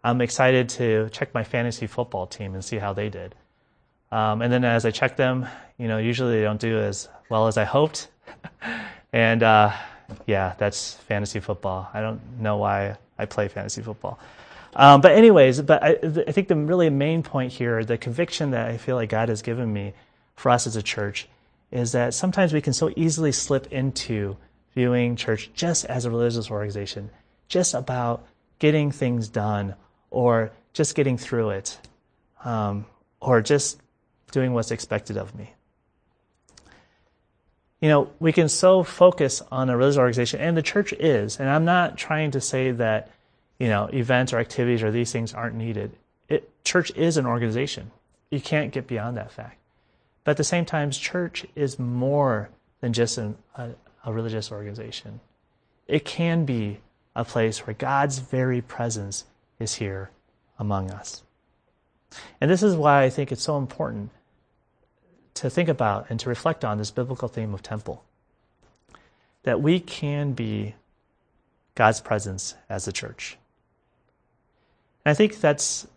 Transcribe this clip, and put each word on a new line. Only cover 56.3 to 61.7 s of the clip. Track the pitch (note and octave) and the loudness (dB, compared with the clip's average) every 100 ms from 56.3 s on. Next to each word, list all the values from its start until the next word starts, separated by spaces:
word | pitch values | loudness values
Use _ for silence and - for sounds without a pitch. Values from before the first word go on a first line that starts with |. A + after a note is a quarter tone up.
| E3 | 0
be | C#3+ A#2+ G#2 G#2 _ _ _ - | 0 -2 -4 -8 _ _ _ -8
a | |
place | A#2 A#2+ A2+ A2 - | -4 0 0 -2 -10
where | |
God's | G#2+ B2+ C#3 C#3+ C3 | -8 -2 0 0 -4
very | B2+ B2+ B2+ B2 | -4 -2 0 -2
presence | A#2+ - A#2 A2 G2+ G2+ - _ _ _ | -6 -6 -6 -6 -8 -12 -14 _ _ _
is | A2 | -10
here | - G2+ F#2+ G2 _ _ _ _ - | -6 -8 -8 -14 _ _ _ _ -8
among | G#2 G2 F#2+ | -4 -4 -4
us. | F#2 - - _ _ _ _ _ | -10 -16 -18 _ _ _ _ _